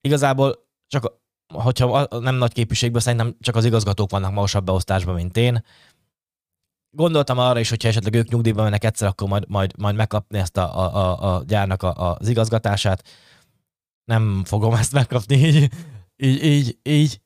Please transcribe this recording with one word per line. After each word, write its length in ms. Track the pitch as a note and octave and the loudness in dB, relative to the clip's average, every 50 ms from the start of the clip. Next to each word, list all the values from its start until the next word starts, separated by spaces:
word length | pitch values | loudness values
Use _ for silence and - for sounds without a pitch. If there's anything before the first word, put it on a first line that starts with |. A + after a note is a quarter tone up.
igazából 680 | _ C#3 D3 C#3+ C#3 C#3 C3+ C3 C3+ C3+ - - _ _ _ _ _ | _ 0 0 2 2 0 2 2 2 0 0 -4 _ _ _ _ _
csak 180 | _ - C#3+ A2+ | _ -6 -4 -4
a, 180 | - - _ _ _ _ _ _ _ D#2+ D2+ A2+ | -4 -10 _ _ _ _ _ _ _ -10 -2 -2
hogyha 360 | B2+ B2 - B2+ - - C#3 | -2 0 2 0 2 2 0
a, 200 | C#3+ - - A#2+ | 0 -2 -4 -6
nem 160 | A#2 C3 B2+ | -4 -2 0
nagy 180 | B2+ B2 A#2+ - | 0 0 -2 0
képviségből, 480 | - A#2 A2 B2 - - A#2+ A#2 A#2+ | -2 -4 -2 -2 -2 -2 -2 -2 -2
szerintem 360 | A2+ B2 A#2+ A2+ A2+ A#2 - _ | 0 0 0 0 -2 -4 -4 _
csak 160 | - - A2+ | -6 -2 0
az 80 | A2+ A2 | 2 2
igazgatók 460 | A#2+ A2 A2+ G#2 G2+ G2 - G#2 F#2 | 2 2 2 0 0 0 -2 -2 -2
vannak 220 | - G2 F#2+ F#2+ G2 | -2 -4 -4 -2 -2
magasabb 320 | G#2 G2+ G2 - G2+ F#2 | -2 -2 0 0 -2 -2
beosztásban, 500 | F2+ F#2+ F#2+ F2+ - G2 F#2+ F2 F#2 F#2 | 0 -2 -2 0 0 -2 -2 0 -2 -4
mint 220 | E2+ E2+ F2 - | -2 -4 -4 0
én. 280 | A2+ A#2 B2 A#2+ A#2 - _ _ _ _ _ _ _ _ _ _ _ _ _ _ _ _ _ _ _ _ _ _ _ _ _ | 0 2 2 2 0 -4 _ _ _ _ _ _ _ _ _ _ _ _ _ _ _ _ _ _ _ _ _ _ _ _ _
Gondoltam 480 | _ D3 D#3+ E3+ D#3+ D3+ C#3+ - B2+ B2 | _ 0 0 2 2 2 0 2 0 2
arra 220 | B2 B2+ B2 A#2 | 2 2 2 2
is, 80 | A2+ - | 0 -2
hogyha 200 | A#2 A2 - A2+ | -2 -2 0 0
esetleg 260 | G#2+ A2 G2 A2 G#2+ | 0 0 0 0 0
ők 140 | A#2 A#2 A2 | 0 0 0
nyugdíjba 340 | A#2+ A#2 A2+ A2+ A2 G2+ G#2+ | 0 0 0 0 2 2 0
mennek 220 | G#2+ G#2 G2+ - | 0 0 0 0
egyszer, 240 | A2+ G#2+ - A2 G2 | -2 -2 0 -2 -2
akkor 200 | F#2+ - G2+ G2 | -2 -2 -4 -2
majd, 200 | G2 G2+ F#2 - | -2 -2 -4 -2
majd, 300 | G2+ G2+ F#2+ F#2 - - | -2 -2 -2 -2 -4 -4
majd 160 | F#2+ G2+ G2+ | -4 -2 0
megkapni 440 | G#2+ A2 G#2+ - G#2 - _ G#2 G#2 | -2 -2 -2 -2 -6 -6 _ -4 -4
ezt 180 | G2 F2+ _ | -4 -2 _
a, 220 | G2 F#2 E2+ - - | -2 -4 -2 -2 -2
a, 160 | F#2 F2 - | -4 -2 0
a, 380 | G2+ F#2+ F#2 F#2 - - G2 F2+ | 0 0 0 -2 -2 -2 -2 -2
a 80 | F2+ C2 | -2 -2
gyárnak 380 | D2 G#2+ G#2 G2 G2 F#2 F#2 - | -2 -2 0 0 0 -2 -2 -2
a, 120 | F#2 E2+ | -4 -4
a, 200 | - F2+ F2 F2 - | -2 -4 -4 -4 -2
az 100 | - A2 | -2 -2
igazgatását. 800 | B2 A2+ A2+ A2+ A2 A2 - G2+ G2+ G2+ - G#2 F#2+ F#2 - - - - _ _ _ _ _ _ _ _ _ _ _ _ _ _ _ _ _ | 0 0 0 0 0 -2 0 0 -2 0 0 -2 -2 -2 -6 -16 -20 -20 _ _ _ _ _ _ _ _ _ _ _ _ _ _ _ _ _
Nem 400 | - A#2 A2 A2 G#2+ G2+ F#2+ F#2+ | -2 0 0 2 2 0 -2 -2
fogom 300 | - - G#2+ G#2 A2+ A#2 | -2 -2 0 2 2 2
ezt 180 | A2 A2 - - | 2 0 0 0
megkapni 440 | C#3 B2 - - B2+ G#2 - C#3+ | 0 0 0 -2 -6 -2 2 4
így, 360 | C3+ C#3 D#3+ D3 D#3 C#3+ C3+ - - E3 D#3 C3 G#2 - _ _ | 4 6 6 6 4 4 2 0 -4 -18 -18 -20 -20 -20 _ _
így, 280 | _ C3+ C3+ C3 C#3 D3 | _ 0 0 2 2 2
így, 340 | D#3 D3 C#3+ C#3 A#2+ - _ _ | 2 2 4 2 0 -4 _ _
így. 380 | C#3+ D3+ D3 D3+ D3 A#2 - _ | 0 4 4 4 2 0 -4 _